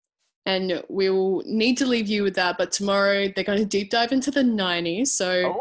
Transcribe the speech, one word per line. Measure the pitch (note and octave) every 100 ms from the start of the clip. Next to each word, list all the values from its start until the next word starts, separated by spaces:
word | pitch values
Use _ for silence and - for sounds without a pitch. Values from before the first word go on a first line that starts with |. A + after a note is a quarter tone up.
| _ _ _ _ G3
And | F#3+ F#3 E3 -
we'll | G3 F#3+ F#3+ F#3+ F3+ -
need | G#3+ A#3+ B3+
to | B3+
leave | A#3 G#3
you | G#3
with | G3 F#3
that, | F3+ F3+
but | F3+
tomorrow | - G3+ G3 G3 G3 G3
they're | G3
gonna | F#3+ G3+ G#3
deep | G3+ G3+
dive | A#3 A#3+
into | C4+ C#4
the | C#4
nineties, | B3+ G#3+ F#3 E3+ E3+ F#3 C#4
so | - F#3 F3+ F3+ G3